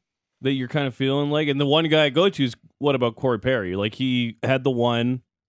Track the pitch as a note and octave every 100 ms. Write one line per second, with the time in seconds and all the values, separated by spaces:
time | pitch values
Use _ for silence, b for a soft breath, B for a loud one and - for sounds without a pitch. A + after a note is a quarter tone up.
0 | _ _ _ _ C3 C3+ B2 D3+ C#3 A#2+
1 | C3+ C#3 D3 D3+ D3 C#3 C#3+ D3+ E3 D#3
2 | D3 C3+ G3 - B2+ - _ - C#3+ C3
3 | A#2+ - C3 A2+ B2+ B2+ F2+ F#2+ G#2+ -
4 | C3 B2 A#2 - B2 C3+ C3+ B2 A#2+ A#2
5 | B2 B2+ - _